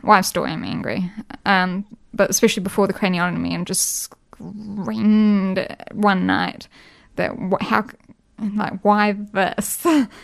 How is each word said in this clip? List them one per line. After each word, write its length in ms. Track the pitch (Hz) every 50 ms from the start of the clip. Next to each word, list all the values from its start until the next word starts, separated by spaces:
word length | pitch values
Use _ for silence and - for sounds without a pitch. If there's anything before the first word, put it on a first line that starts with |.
| -
Well, 140 | 220 214 190
I 40 |
still 240 | 190 - - 180 -
am 180 | - - - 90
angry, 480 | 95 92 - - - 110 - 180 175 - 214 - - - - -
um, 400 | 196 196 185 180 185 180 190 202 - - - - _ -
but 160 | - 196 -
especially 340 | 190 - - 220 - 214 180
before 240 | 202 - - 196 196
the 60 | 190
craniotomy, 580 | - 214 185 180 175 175 175 170 170 170 175
and 160 | 170 165 175 -
just 340 | 185 - - - - -
screamed 1700 | - - - - _ _ - - - 175 202 208 214 208 202 208 180 220 214 220 202 214 214 220 214 208 208 196 190 190 185 190 - - - - - -
one 340 | - - 208 208 190 185 180
night 420 | - 92 90 - 180 - - - - _ - - - - - _ _ _ -
that 160 | - - -
wh-, 300 | - 185 185 190 - 196
how 240 | - 220 214 214 -
c-, 100 | - - _ - - - _ _ _ - 220 202 208
like, 280 | 214 202 - - 185 -
why 300 | 208 208 208 208 208 202
this? 720 | 202 208 208 - 196 190 - - - 202 - - - - 349 320 294 247 - - -